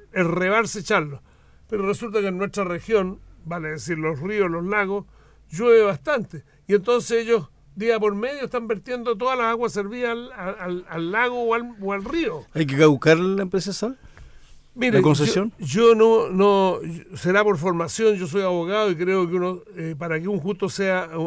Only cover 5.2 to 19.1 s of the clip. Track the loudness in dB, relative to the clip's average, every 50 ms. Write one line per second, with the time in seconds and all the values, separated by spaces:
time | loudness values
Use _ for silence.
5.2 | _ _ _ _ _ _ -8 0 4 6 6 6 6 4 0 -2 -4 -4 -2 -2
6.2 | -4 -8 -12 -16 -18 _ _ _ _ 0 0 0 2 0 0 0 0 0 -2 -2
7.2 | 2 2 0 0 0 -6 _ _ _ -18 -10 -2 0 0 2 2 2 0 0 0
8.2 | -4 -4 -4 -6 -8 -6 -6 -6 -4 -4 -6 -6 -4 -8 -8 -4 -2 -4 -4 -2
9.2 | -2 -2 0 0 0 0 0 -2 -2 -4 -4 -4 -6 -6 -4 -4 -4 -2 -4 -6
10.2 | -8 -12 -12 -8 -6 -6 -6 -6 -6 -6 -6 -6 -8 -8 -6 -6 -4 -2 0 0
11.2 | 0 0 0 -2 0 0 0 0 -2 -6 -12 -8 -6 -4 -4 -4 -6 -4 -4 -2
12.2 | -2 -4 -4 -8 -12 -8 -4 -2 -2 0 4 6 6 6 6 6 6 4 4 4
13.2 | 4 0 -2 -2 -4 -2 -2 -4 -4 -4 -6 -4 -6 -6 -6 -10 -18 -20 -20 -20
14.2 | -20 -20 -20 -20 -20 -20 -20 -20 -20 -20 _ -2 0 2 4 4 6 6 4 4
15.2 | 2 2 2 0 -2 -2 -6 -8 -8 -4 0 4 6 6 8 8 6 6 6 4
16.2 | 2 0 2 4 4 6 6 6 4 2 0 -2 -6 -8 -10 -12 -14 -14 -12 -4
17.2 | -2 2 2 4 4 2 2 2 0 -2 0 -2 -2 -4 -2 2 2 2 2 2
18.2 | -4 -4 -2 -2 0 0 0 0 -2 0 0 0 2 0 0 0 0 0